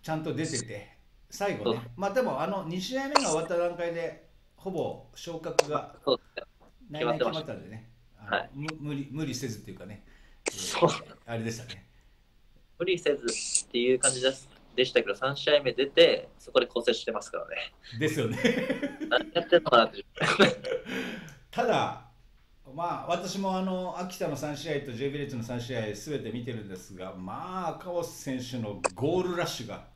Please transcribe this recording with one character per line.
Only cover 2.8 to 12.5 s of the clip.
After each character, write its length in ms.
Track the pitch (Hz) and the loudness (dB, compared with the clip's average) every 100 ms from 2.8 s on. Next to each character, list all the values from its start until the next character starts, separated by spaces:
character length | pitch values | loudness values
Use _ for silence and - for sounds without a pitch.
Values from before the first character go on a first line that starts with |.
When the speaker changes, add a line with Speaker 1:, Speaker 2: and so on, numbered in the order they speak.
| 185 254 | -2 -2
Speaker 1:
合 100 | 269 | 2
目 60 | |
が 80 | 294 | 4
終 120 | 233 160 | 4 2
わ 80 | |
っ 40 | 160 | 2
た 80 | 175 | 2
段 180 | 175 | 2
階 200 | 170 170 | 2 -2
で、 340 | 170 165 - - - - _ | -2 -4 -6 -20 -20 -20 _
ほ 140 | 190 | -6
ぼ 360 | 185 127 - - | -2 -4 -6 -14
昇 240 | - - 165 | -14 -10 -8
格 320 | 165 - 147 | -2 -2 0
が 260 | 147 - - | -4 -4 -6
Speaker 2:
そ 80 | - | 0
う 80 | 127 | 0
っ 120 | - | -2
す 20 | - | -14
ね。 80 | - _ - - 226 | -14 _ -20 -20 -12
Speaker 1:
内 140 | 147 120 | -2 0
々 80 | |
決 160 | 117 123 | 2 2
ま 100 | - | 0
っ 40 | - | -6
た 60 | |
ん 80 | 110 | -10
で 80 | 98 | -10
ね。 200 | 107 - - - | -14 -16 -20 -20
Speaker 2:
決 140 | - 104 | -20 -2
ま 120 | 104 | -2
っ 20 | |
て 60 | - | -2
ま 100 | 139 | -8
し 0 | |
た。 0 | |
Speaker 1:
あ 0 | |
の、 60 | 151 | -8
Speaker 2:
は 20 | |
い。 80 | 156 | -6
Speaker 1:
む-、 80 | 147 | -6
無 20 | |
理、 140 | 139 135 | -4 -6
無 140 | 131 | -4
理 100 | 156 | -4
せ 140 | 120 127 | -4 -6
ず 120 | 104 | -8
っ 20 | |
て 80 | - | -12
い 40 | |
う 40 | 95 | -14
か 80 | 92 | -12
ね。 180 | 104 - - - - - | -14 -18 -20 -20 -8 -8
Speaker 2:
そ 360 | - - - 165 | -6 -4 4 4
う。 40 | |
Speaker 1:
え 200 | - - | 4 -6
ー、 60 | - | -18
あ 120 | - 117 | -6 -2
れ 40 | |
で 80 | 113 | -2
し 60 | 113 | -4
た 80 | - | -10
ね。 120 | - - - - _ _ _ - | -14 -16 -20 -20 _ _ _ -20